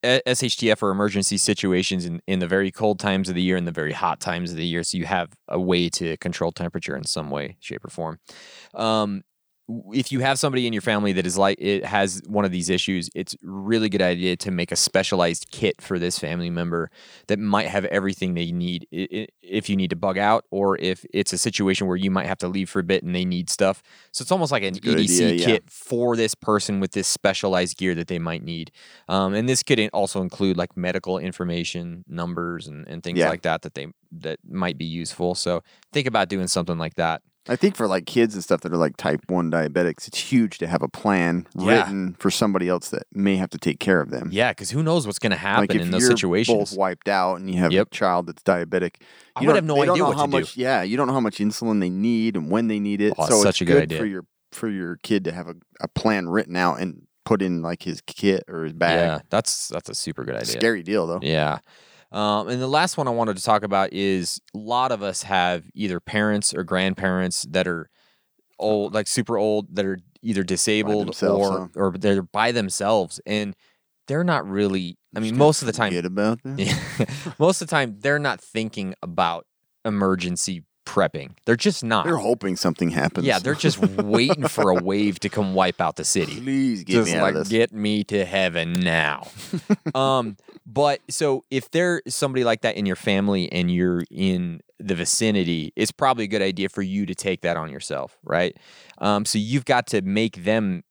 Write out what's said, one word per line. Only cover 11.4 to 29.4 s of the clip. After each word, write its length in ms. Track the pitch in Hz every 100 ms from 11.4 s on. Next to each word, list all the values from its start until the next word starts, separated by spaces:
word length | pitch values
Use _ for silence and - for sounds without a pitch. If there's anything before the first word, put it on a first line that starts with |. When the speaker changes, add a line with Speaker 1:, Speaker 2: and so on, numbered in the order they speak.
| 98 98
Speaker 1:
it 240 | 92 98
has 380 | 80 101 98 92 -
one 180 | 104
of 60 | 101
these 180 | 90 85
issues, 400 | 90 - 92 85
it's 220 | - 90 -
really 460 | 85 98 98 113 110
good 140 | 98
idea 340 | 92 87 92 90
to 140 | -
make 220 | 90 87
a 40 | 85
specialized 680 | - 95 95 95 87 85 -
kit 300 | - 107 -
for 180 | - 92
this 200 | 87 -
family 320 | 76 85 87
member 400 | 85 85 85 80 - - - -
that 100 | 104
might 300 | 104 101 90
have 160 | 98 92
everything 480 | 95 95 95 92
they 160 | 87 85
need 340 | 87 87 87 -
i-, 160 | 80 95
i-, 140 | 98 107 _
if 260 | 87 101 -
you 80 | 98
need 140 | 92
to 60 | 87
bug 220 | 98 95
out 260 | 104 110 _
or 280 | 98 98 92
if 260 | 90 90 -
it's 200 | 98 98
a 60 | 90
situation 480 | 117 - 98 92 95
where 100 | 90
you 140 | 95
might 160 | 92 80
have 120 | 95
to 100 | 90
leave 200 | 95 92
for 100 | 101
a 40 |
bit 180 | 87 95
and 120 | 87
they 100 | 90
need 240 | 92 90 85
stuff. 320 | - 95 95 _ - _
So 100 | -
it's 100 | 127
almost 200 | 185 156
like 100 | 135
an 120 | 98
Speaker 2:
Good 240 | 92 - 78
Speaker 1:
E 20 |
D 60 | -
C 160 | 87 85
Speaker 2:
idea, 100 | 85
yeah. 80 | 87
Speaker 1:
kit 180 | 110 -
for 460 | - - 120 120 117
this 180 | 113
person 460 | - - 104 - 98
with 120 | 95
this 140 | 101 92
specialized 680 | - 101 95 101 92 90 -
gear 180 | 92
that 140 | 85 85
they 100 | 87
might 240 | 82 82
need. 300 | - 82 78 _ - - -
Um, 260 | 95 95
and 140 | 101